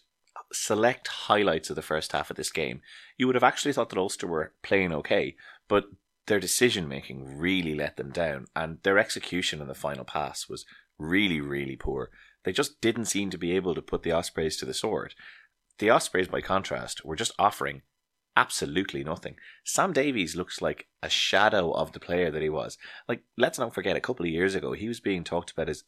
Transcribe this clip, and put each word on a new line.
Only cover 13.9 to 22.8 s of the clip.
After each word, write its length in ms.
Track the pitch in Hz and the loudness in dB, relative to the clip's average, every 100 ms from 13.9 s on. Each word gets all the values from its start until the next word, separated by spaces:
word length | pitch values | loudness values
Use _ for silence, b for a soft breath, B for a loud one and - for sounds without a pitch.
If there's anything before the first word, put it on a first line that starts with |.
| 87 | -4
the 100 | 82 | 0
Ospreys 420 | 82 87 - 78 - | 0 0 -2 -2 -2
to 100 | 65 | -6
the 80 | |
sword. 400 | 64 110 85 - - B B B _ _ _ | -4 -2 -2 -4 -12 B B B _ _ _
The 100 | 104 | 6
Ospreys, 400 | 127 - 92 92 | 6 4 0 0
by 100 | 67 | -2
contrast, 640 | - 95 - 64 60 - | 0 0 0 -6 -6 -10
were 140 | 73 78 | -8 -4
just 160 | - - | -4 2
offering 440 | 101 - 69 69 - _ _ _ _ - | 2 2 -4 -6 -14 _ _ _ _ 2
absolutely 640 | 127 - 71 78 98 69 | 2 0 -2 0 -2 -4
nothing. 320 | 71 85 - - B B - | -6 -6 -8 -14 B B -4
Sam 260 | - 156 | 0 2
Davies 420 | 139 147 123 82 | 2 2 0 -2
looks 280 | 82 90 - | -2 -6 -2
like 260 | 82 76 - _ | -4 -4 -10 _
a 60 | - | -2
shadow 600 | - - 95 107 107 85 | 0 2 6 6 4 2
of 200 | - 78 | 0 -2
the 80 | - | -6
player 320 | - 87 85 | -2 0 2
that 100 | 76 | 0
he 60 | 78 | -2
was. 300 | 76 58 - | -2 -4 -10